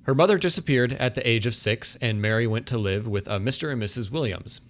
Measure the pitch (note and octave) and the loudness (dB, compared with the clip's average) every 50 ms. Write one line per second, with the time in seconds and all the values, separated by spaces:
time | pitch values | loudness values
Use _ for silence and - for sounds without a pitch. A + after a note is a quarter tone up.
0 | - - C3+ C#3 D#3+ G3+ G#3 F3+ - F3 - G3 - - C3+ B2 B2 A#2+ C3+ - | -2 0 4 4 6 6 4 4 2 0 -2 -2 0 2 2 4 2 2 0 -2
1 | B2+ B2 - C3 B2 A#2+ A2+ A2+ G#2 B2 A#2 - - G#2 A2+ - - - - - | -2 -2 -2 0 2 2 2 2 2 0 -2 0 0 0 0 0 -2 -6 -4 -2
2 | B2+ A2+ G#2+ G#2 G#2 G#2+ A2 A2+ A#2+ A2 A2 A#2 A#2+ - B2+ A2+ G#2 G2 F#2+ G#2 | -2 0 0 0 2 2 2 2 2 2 0 -2 -2 -2 -2 -2 0 0 0 -2
3 | A2 A2+ G2+ G2 - - G#2 G2 G2 C3 - - D#3+ D3+ C3+ A#2 G#2+ G2+ - B2 | -2 -2 -2 -2 -2 -2 -2 -2 0 -2 -2 -2 -2 -4 -2 -2 -2 -2 -2 -4
4 | A2 G2 C3 D#3+ C#3 G#2+ F2 - - - - - - | -4 -4 -4 -2 -2 -2 -4 -6 -10 -14 -16 -16 -18